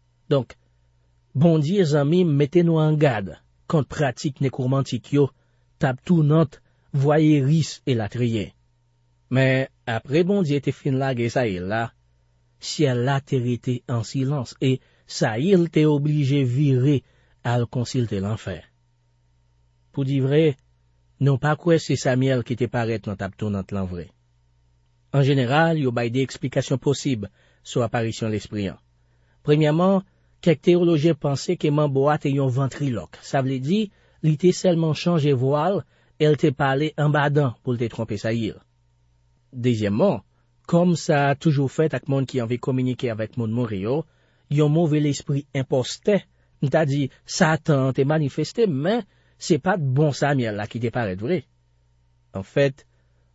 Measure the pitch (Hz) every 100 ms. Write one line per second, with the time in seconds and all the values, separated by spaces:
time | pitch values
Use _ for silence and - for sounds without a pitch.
0 | _ _ - 139 117 - _ _ _ _
1 | _ _ _ 131 170 160 143 202 156 151
2 | 143 180 175 143 143 175 170 160 156 151
3 | 147 110 92 - _ _ - 156 127 -
4 | 139 - 151 - 135 - 127 135 131 120
5 | - 143 135 _ _ _ _ - 139 131
6 | - 165 147 160 165 - _ _ _ 139
7 | 143 151 156 147 135 160 - - - 117
8 | 101 117 120 110 - - _ _ _ _
9 | _ _ - 127 131 131 135 _ - 113
10 | 135 151 180 202 151 143 143 - 147 131
11 | 135 120 117 139 117 90 92 113 117 _
12 | _ _ _ _ _ _ - - 139 123
13 | 127 139 - 135 120 120 - 120 - 120
14 | 110 135 135 151 139 - 135 131 _ _
15 | - - 139 110 175 185 165 160 151 147
16 | 151 151 135 143 127 127 147 127 139 131
17 | - _ _ _ 120 123 117 131 113 127
18 | 113 101 98 110 101 85 - _ _ _
19 | _ _ _ _ _ _ _ _ _ -
20 | 135 139 131 147 160 - _ _ _ _
21 | _ - 135 131 151 151 170 165 - 123
22 | 139 127 131 127 113 120 117 123 113 113
23 | - 98 95 - 107 98 92 101 92 90
24 | 78 _ _ _ _ _ _ _ _ _
25 | _ 143 135 139 120 147 165 160 127 120
26 | 120 127 131 - 143 139 - 131 147 135
27 | 147 117 98 _ _ _ - 135 113 123
28 | 113 - 113 107 - 107 95 - _ _
29 | _ _ _ _ - 151 151 160 190 190
30 | - _ _ _ 175 156 185 175 170 160
31 | 165 156 143 135 - 170 156 147 151 135
32 | 143 151 147 139 135 127 135 - 139 107
33 | 78 - - 139 131 135 135 214 208 _
34 | _ _ 156 156 180 - 185 165 160 143
35 | 175 170 143 127 131 147 170 190 - _
36 | _ - 151 147 156 131 139 135 156 -
37 | 147 147 143 143 135 - 131 117 113 -
38 | 110 101 113 113 107 - _ _ _ _
39 | _ _ _ _ _ 127 123 110 104 107
40 | 196 117 - _ _ _ - 170 180 160
41 | - 147 143 139 165 143 131 - 156 127
42 | - 135 131 127 113 120 - 131 127 127
43 | 123 107 110 120 110 117 113 98 104 147
44 | - _ _ _ - 147 151 160 165 151
45 | 147 139 - 139 - 139 131 135 - -
46 | - 202 - _ _ _ 139 156 151 143
47 | 131 - - - 160 160 - 139 135 135
48 | 135 156 139 - 151 - 214 135 165 233
49 | - _ _ _ - 151 185 202 135 131
50 | 156 - 143 139 113 104 104 113 113 123
51 | 107 92 120 180 - _ _ _ _ _
52 | _ _ _ 95 - 143 139 - _ _
53 | _ _ _